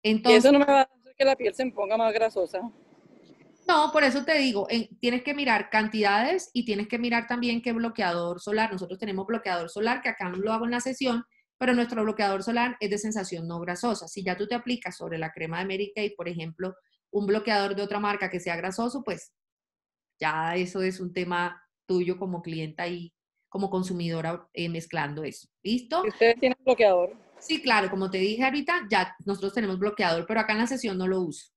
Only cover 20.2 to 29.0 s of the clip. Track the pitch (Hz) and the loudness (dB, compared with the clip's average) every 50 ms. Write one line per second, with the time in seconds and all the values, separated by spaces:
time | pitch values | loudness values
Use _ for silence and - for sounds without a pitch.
20.2 | 151 156 151 160 160 165 175 185 180 180 - 196 185 185 185 185 185 180 180 190 | -2 -2 0 0 -2 0 0 0 -2 -2 -2 -2 -2 -2 -2 -4 -10 -6 -4 -4
21.2 | 180 175 180 175 175 175 175 - _ _ _ _ _ - 185 180 180 175 180 180 | -2 0 0 0 0 -2 -4 -10 _ _ _ _ _ -2 0 0 0 0 -2 -4
22.2 | 196 185 180 175 165 170 165 160 156 156 156 - 175 175 180 175 175 170 _ _ | -4 -6 -6 -6 -8 -8 -6 -6 -6 -8 -6 -6 -6 -6 -6 -8 -10 -14 _ _
23.2 | _ _ _ _ _ _ - 202 196 190 190 185 185 185 185 175 170 165 165 160 | _ _ _ _ _ _ -4 -4 -2 0 0 -2 -2 -2 -4 -4 -2 -2 -2 -2
24.2 | 160 160 170 170 - _ _ - 170 170 165 165 160 - - 160 147 143 147 151 | -2 -4 -4 -6 -10 _ _ -6 -6 -4 -4 -6 -8 -4 -4 -4 -2 -2 -4 -8
25.2 | 156 131 - - - _ _ _ _ 190 233 247 247 233 302 339 381 427 - - | -8 -8 -10 -12 -20 _ _ _ _ -2 -2 -2 -2 0 -2 0 0 -2 2 4
26.2 | 226 233 233 247 269 254 254 _ _ 262 247 - 220 202 185 180 175 185 - - | 6 6 6 6 2 2 2 _ _ 2 4 6 6 6 6 6 2 0 -4 -14
27.2 | _ - _ - - - 320 302 - 254 233 214 196 185 190 190 190 190 190 190 | _ -20 _ -20 -6 -4 -4 -2 2 4 4 4 4 2 -2 -2 -2 -2 0 0
28.2 | 190 208 214 233 262 262 294 294 277 339 349 349 226 202 214 190 | 0 0 0 0 0 0 0 0 0 0 -2 -2 0 2 2 2